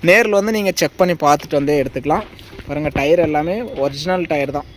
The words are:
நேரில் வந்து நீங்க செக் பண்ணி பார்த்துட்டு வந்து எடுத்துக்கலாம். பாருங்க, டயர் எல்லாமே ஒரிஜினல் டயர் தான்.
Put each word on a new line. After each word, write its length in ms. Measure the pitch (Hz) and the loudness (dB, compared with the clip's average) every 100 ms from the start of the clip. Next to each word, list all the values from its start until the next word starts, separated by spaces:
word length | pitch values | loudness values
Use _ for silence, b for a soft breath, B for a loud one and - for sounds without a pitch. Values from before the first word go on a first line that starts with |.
| 165 | 4
நேரில் 280 | 196 233 202 | 4 4 2
வந்து 140 | 208 220 | 0 -2
நீங்க 160 | 196 180 | -2 -2
செக் 200 | 151 - | -4 0
பண்ணி 160 | 180 165 | 0 2
பார்த்துட்டு 340 | 147 147 - 147 | 2 2 0 -2
வந்து 160 | 139 147 | 0 0
எடுத்துக்கலாம். 460 | 131 135 139 170 214 - B B - | 0 -4 -2 -2 -4 -18 B B -10
பாருங்க, 240 | 143 151 - | -6 -4 -2
டயர் 240 | 143 175 160 | 4 4 4
எல்லாமே 300 | 151 156 202 233 160 139 | 0 -2 -4 -6 -4 -4
ஒரிஜினல் 380 | 139 160 185 165 | -4 -4 -4 -2
டயர் 220 | 151 139 143 | -2 -2 -6
தான். 100 | - | -10